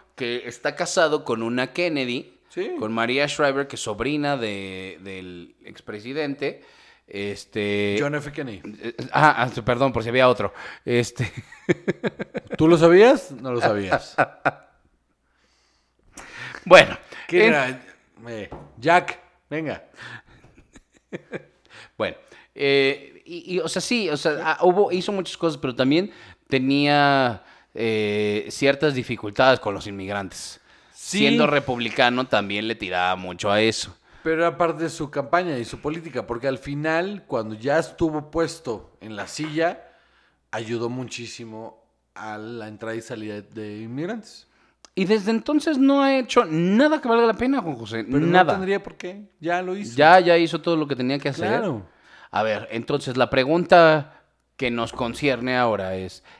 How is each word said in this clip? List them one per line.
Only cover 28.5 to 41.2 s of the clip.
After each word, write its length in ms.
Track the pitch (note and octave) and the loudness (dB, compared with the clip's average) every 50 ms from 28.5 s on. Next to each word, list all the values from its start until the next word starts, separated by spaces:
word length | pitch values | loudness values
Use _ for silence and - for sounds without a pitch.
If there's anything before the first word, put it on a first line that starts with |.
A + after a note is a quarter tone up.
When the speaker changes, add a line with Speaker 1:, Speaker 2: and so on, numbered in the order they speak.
| - - C3+ C3+ C#3 C#3 - D3+ C#3 | -4 0 2 2 2 2 0 0 0
Speaker 1:
dificultades 640 | B2+ A#2 - B2 G#2+ - G#2 G2+ - C3 C3 C3 B2 | -2 -4 -6 -8 -8 -8 -6 0 4 4 4 4 4
con 140 | - G#2+ G2+ | 2 -4 -4
los 140 | G2 - G#2+ | -4 -8 -10
inmigrantes. 720 | G2+ G2 F#2+ F#2+ G#2 G2+ G2 F2+ - - - - - - _ _ _ _ _ _ _ | -10 -10 -8 -6 -6 -6 -6 -8 -10 -14 -16 -16 -16 -20 _ _ _ _ _ _ _
Speaker 2:
Sí. 260 | - - - - G3 | -18 -12 -6 0 2
Speaker 1:
Siendo 280 | G#3+ A3 A#3 A#3+ D3+ D3 | 2 4 4 4 4 4
republicano, 800 | D3 C#3+ C3+ - B2+ A#2+ A#2 A#2 G#2+ - C3 B2 B2 B2 C3 B2+ | 2 2 0 0 -2 -4 -4 -4 0 2 4 4 4 2 0 0
también 400 | - G#2+ G2+ G2 G2+ G2+ G#2+ A2 | 0 0 0 0 -4 -4 -4 -4
le 80 | A2+ | -6
tiraba 400 | A2 G#2 F#2 F2+ F2+ F2+ F2+ F#2 | -6 -6 -4 -2 0 0 0 0
mucho 360 | F#2 F#2 F2+ F2+ F2 - G#2 | -2 -4 -8 -10 -6 -2 0
a 100 | G2+ G#2+ | 2 4
eso. 340 | A2 A2+ G#2+ - - - - - _ _ - - - | 4 2 0 -2 -6 -10 -12 -18 _ _ -20 -8 -4
Speaker 2:
Pero 180 | D#3+ D#3+ D#3+ E3+ | -2 0 0 0
era 120 | E3+ D#3 D3 | 0 0 0
parte 260 | F3 E3 D#3+ D3+ E3 | -2 -2 -2 -2 -6
de 60 | D#3+ | -6
su 200 | - - D#3 C#3+ | -6 -8 -10 -6
campaña 480 | - D3 C3+ A#2+ D#3+ F3 F#3 F3 D3+ B2 | -6 -6 -4 0 0 0 0 -2 -4 -6
y 60 | A#2 | -6
su 160 | - - - | -8 -10 -10
política, 480 | - C#3+ D#3 E3+ D#3+ E3 B2 B2 G#2+ - | -8 -8 -8 -8 -10 -8 -8 -8 -6 -6
porque 200 | A#2+ A#2 A#2+ C#3 | -8 -4 -4 -4
al 100 | C3+ A#2+ | -4 -4
final, 640 | - C#3+ C#3+ C#3+ D3 D#3 D#3+ E3 F3 G3 G#3 F#3+ - - | -6 -8 -6 -4 -2 -2 -2 -2 -2 -4 -6 -10 -10 -6
cuando 280 | - A#2+ A2 A2 A2 | -6 -6 -4 -6 -8
ya 240 | G#2+ A2 C3+ C#3+ D#3+ | -6 -4 0 0 0
estuvo 500 | D#3+ - - - E3+ D#3+ D3+ D3+ C#3+ D3 | 0 -2 -4 -4 -2 -2 -2 -4 -8 -6
puesto 680 | - D#3+ E3 D#3 D#3+ - - C3+ A2+ G2 - - _ _ | -4 -4 -4 -4 -4 -8 -10 -8 -8 -8 -10 -16 _ _
en 160 | - A2 A2 | -18 -14 -12
la 120 | G2+ G2 - | -12 -12 -12
silla, 580 | - - D3+ D#3 D3+ D#3+ E3 E3+ F#3+ - - - _ _ _ _ _ _ _ _ _ _ _ _ | -10 -10 -10 -6 -2 -2 -2 -2 -2 -4 -12 -20 _ _ _ _ _ _ _ _ _ _ _ _
ayudó 380 | - A2+ A#2 A2 A#2 A#2 A#2 A#2 | -10 -10 -6 -6 -6 -4 -4 -4
muchísimo 960 | B2 B2+ B2+ A#2 - - | -6 -8 -8 -10 -12 -12